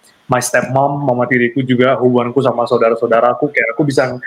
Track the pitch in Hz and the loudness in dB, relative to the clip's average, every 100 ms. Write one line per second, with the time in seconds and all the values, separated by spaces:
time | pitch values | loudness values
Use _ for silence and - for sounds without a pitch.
0 | _ _ - 127 - 123 120 131 143 147 | _ _ -4 -2 0 -2 0 0 0 0
1 | 143 123 123 127 120 139 131 123 127 120 | -2 -2 0 0 0 -2 -2 2 2 2
2 | 127 123 120 127 123 117 117 120 113 117 | 2 2 0 0 0 0 0 2 2 0
3 | 120 113 120 123 147 123 113 113 147 139 | 0 2 2 0 -2 -2 -2 -2 -2 0
4 | 127 123 | -2 -4